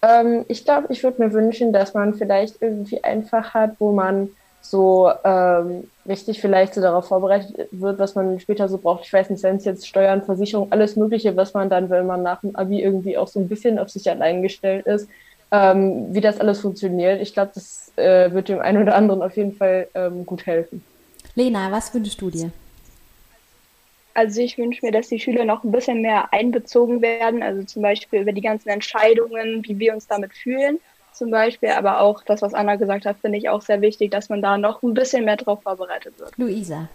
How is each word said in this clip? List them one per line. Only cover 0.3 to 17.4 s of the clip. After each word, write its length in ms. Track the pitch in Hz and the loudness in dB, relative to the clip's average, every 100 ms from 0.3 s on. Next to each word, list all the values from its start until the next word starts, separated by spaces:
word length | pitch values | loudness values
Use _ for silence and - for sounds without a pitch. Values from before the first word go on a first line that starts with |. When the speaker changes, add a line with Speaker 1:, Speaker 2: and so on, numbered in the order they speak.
| 233 - | 0 -2
Speaker 1:
ich 160 | 233 - | -6 0
glaub, 260 | 294 294 | 0 0
ich 100 | 254 | -2
würd 160 | 262 254 | -2 0
mir 160 | 226 | 0
wünschen, 400 | 214 220 226 233 | 2 0 2 2
dass 220 | 208 196 214 | 2 0 0
man 180 | 202 | -2
vielleicht 480 | 208 208 196 220 - | -2 0 0 0 -2
irgendwie 420 | 226 214 202 - | -4 -4 -6 -6
ein 220 | - 214 214 | -4 -4 -2
Fach 300 | 226 220 233 | -4 -2 0
hat, 220 | 220 220 | 0 0
wo 120 | 208 | 0
man 380 | 202 190 196 196 _ _ _ - | 2 2 0 -4 _ _ _ -4
so, 420 | 196 190 185 185 - | 2 4 6 6 4
ähm, 680 | 196 190 180 175 175 180 - _ - | 2 4 4 2 0 -6 -12 _ -8
richtig 340 | 196 - 214 | -8 -6 -4
vielleicht 320 | 208 196 190 | 2 4 4
so 80 | 196 | 2
darauf 260 | 185 175 180 | 2 2 0
vorbereitet 600 | 190 190 196 196 - - | 0 2 0 0 -12 -12
wird, 280 | 185 190 196 | -6 -4 -2
was 160 | 196 202 | -2 0
man 240 | 190 185 | -2 -2
später 280 | - 202 196 | -4 -2 -2
so 100 | 190 | 0
braucht. 280 | 170 180 - | 0 -2 0
Ich 80 | |
weiß 160 | 196 190 | 0 0
nicht, 100 | 196 | 0
sind's 260 | 190 196 196 | 0 0 -2
jetzt 220 | 190 - | -6 -4
Steuern, 360 | 196 196 196 | 2 4 2
Versicherung, 480 | 196 190 208 214 196 | 0 -2 -2 -2 0
alles 240 | - 208 208 | 2 2 2
Mögliche, 400 | 214 220 220 185 | 0 0 0 0
was 180 | 196 | 0
man 160 | 208 196 | 0 0
dann, 200 | 185 185 | 0 2
wenn 160 | 180 180 | 0 0
man 180 | 180 | -2
nach 180 | 180 180 | -4 -4
dem 140 | 202 202 | -6 -6
Abi 260 | 190 202 | -4 0
irgendwie 360 | 196 196 185 - | 0 -2 -2 -4
auch 100 | 190 | -4
so 120 | - | -2
ein 80 | 180 | -4
bisschen 320 | 214 240 220 | -2 -2 0
auf 100 | 202 | -4
sich 200 | - - | -4 -4
allein 320 | 170 160 180 | 0 0 0
gestellt 440 | 185 190 196 190 190 | -4 -4 -4 -2 0
ist, 200 | 208 208 - _ _ _ | -2 -4 -20 _ _ _
ähm, 640 | 208 196 190 196 185 - | 4 4 4 2 -2 -4
wie 80 | 185 | 0
das 180 | 214 208 | 0 2
alles 220 | 214 202 | 0 0
funktioniert. 600 | 208 185 196 180 180 196 | -4 -4 -4 0 0 0
Ich 120 | 202 | -2
glaub, 200 | - | -4